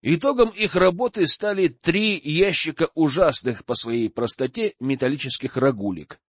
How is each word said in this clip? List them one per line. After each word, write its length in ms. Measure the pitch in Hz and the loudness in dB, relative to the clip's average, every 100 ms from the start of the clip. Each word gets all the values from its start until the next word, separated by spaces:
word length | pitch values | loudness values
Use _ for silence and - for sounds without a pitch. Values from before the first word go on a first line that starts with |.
Итогом 480 | 113 165 269 254 226 | -2 0 2 4 4
их 260 | 208 214 180 | 2 -2 4
работы 500 | 185 175 247 - 165 | 4 2 -4 0 0
стали 420 | - 208 196 175 | 0 0 0 0
три 500 | 120 - 190 214 196 | 0 -2 0 0 -2
ящика 680 | 147 156 196 170 160 147 160 | -4 0 2 0 -4 -2 -4
ужасных 720 | - 156 139 170 131 123 110 - | 0 0 2 2 2 -4 -8 -6
по 80 | |
своей 340 | 120 117 117 113 | -4 -2 -2 -2
простоте 680 | 113 117 - 131 233 214 - | -2 -4 -2 -6 -4 -6 -4
металлических 760 | 127 135 131 143 139 - 131 131 | -4 -2 -2 -2 -6 -6 -6 0
рогулек 640 | 131 117 101 90 73 - _ | 0 0 -6 -6 -12 -20 _